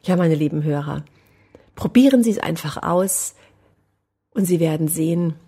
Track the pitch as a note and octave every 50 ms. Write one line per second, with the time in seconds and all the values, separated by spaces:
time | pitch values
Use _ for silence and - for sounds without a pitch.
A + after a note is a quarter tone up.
0 | _ - F#3 F3 F3+ E3 D#3+ D3 D#3 D3 D3+ D3+ D3+ D#3 C#3+ C#3+ C#3+ D3+ C#3+ D3
1 | D3+ - _ _ _ _ _ _ _ _ _ - _ _ _ - - G#3+ - A#3+
2 | C4 C#4 C4 B3 A3+ A3+ G3+ - - - E3+ D#3+ - D3+ C#3 - - - E3+ F3+
3 | F#3+ F#3+ - - - - - _ - _ _ _ _ _ _ _ _ _ _ _
4 | _ _ _ _ _ _ _ - G3 F3 F3+ E3 E3+ D#3+ D#3 D#3 D#3+ D3+ D3+ E3
5 | D#3+ D#3+ E3+ E3+ F3 E3 D3+ - _